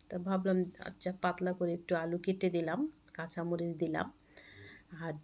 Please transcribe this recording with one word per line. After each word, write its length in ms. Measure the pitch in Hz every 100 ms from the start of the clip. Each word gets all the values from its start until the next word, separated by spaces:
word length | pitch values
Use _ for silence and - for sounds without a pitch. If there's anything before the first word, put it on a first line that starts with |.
| -
তা 100 | 180
ভাবলাম 440 | 180 190 190 185 180 -
আচ্ছা 320 | - - 180 185
পাতলা 320 | 180 175 180
করে 200 | 180 175
একটু 240 | 175 - 170
আলু 220 | 170 175
কেটে 320 | 180 190 185
দিলাম, 420 | 170 160 185 311 - -
কাঁচামরিচ 600 | - 170 - 170 170 170 160
দিলাম, 360 | 165 156 - - - - - - - - - 160
আর 120 | 165 151